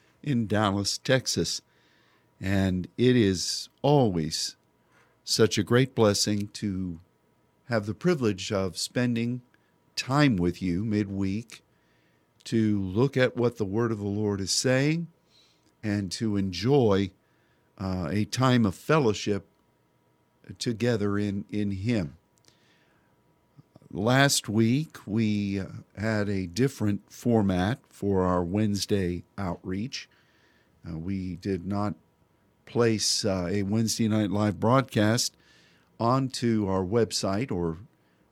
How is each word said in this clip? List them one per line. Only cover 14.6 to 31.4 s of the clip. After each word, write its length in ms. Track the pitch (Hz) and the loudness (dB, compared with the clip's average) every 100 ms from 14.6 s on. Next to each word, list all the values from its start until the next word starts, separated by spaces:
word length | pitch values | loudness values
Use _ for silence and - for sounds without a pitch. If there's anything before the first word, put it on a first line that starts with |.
| 127 131 143 165 165 _ _ _ _ _ _ _ | 0 2 2 -2 -6 _ _ _ _ _ _ _
and 300 | 107 104 98 | -4 -2 -4
to 240 | - 113 101 | -4 -2 -2
enjoy, 760 | 98 87 107 143 117 95 98 - _ _ _ _ _ - | -2 -2 2 4 4 4 0 -6 _ _ _ _ _ -10
uh, 320 | 95 92 82 | -6 -4 -4
a 140 | 98 104 | -2 -2
time 400 | - 131 123 107 | 0 4 4 2
of 100 | - | 0
fellowship 680 | - 156 123 98 - 98 - _ _ _ _ _ _ _ _ _ - 98 | 0 2 2 0 -2 -4 -6 _ _ _ _ _ _ _ _ _ -20 -8
together 600 | 127 110 120 117 101 101 | -6 -2 0 0 0 0
in, 280 | 104 98 - | -2 -4 -6
in 200 | 104 104 | -4 -4
Him. 460 | 98 104 139 - - _ _ _ _ _ _ _ _ _ _ _ _ _ - _ _ - | -4 -2 -2 -2 -8 _ _ _ _ _ _ _ _ _ _ _ _ _ -20 _ _ -10
Last 580 | 76 107 131 139 - - | -2 2 4 4 2 0
week, 480 | 107 113 131 156 - - | 2 4 2 -2 -10 -4
we, 540 | 107 110 104 101 98 | 0 0 0 -2 -4
uh, 60 | 92 107 - - | -6 -12 -16 -6
had 320 | 110 107 101 | -2 -2 -2
a 160 | 98 90 | -2 -4
different 680 | 87 135 - 107 101 - | 0 -2 0 -2 -2 -6
format 680 | - 123 113 98 92 92 131 _ | -6 2 2 4 2 0 -2 _
for 340 | - 101 95 | -8 -2 2
our 200 | 92 90 | 2 0
Wednesday 800 | 87 101 107 101 - 101 90 87 - - | 0 0 0 -2 -2 -2 -2 -4 -10 -8
outreach. 720 | 95 85 98 95 120 - - _ _ _ _ _ _ _ - | -8 -8 -8 -8 -8 -10 -16 _ _ _ _ _ _ _ -12
Uh, 100 | 80 | -10
we 400 | 85 98 92 | -6 -6 -6
did 280 | 85 | -8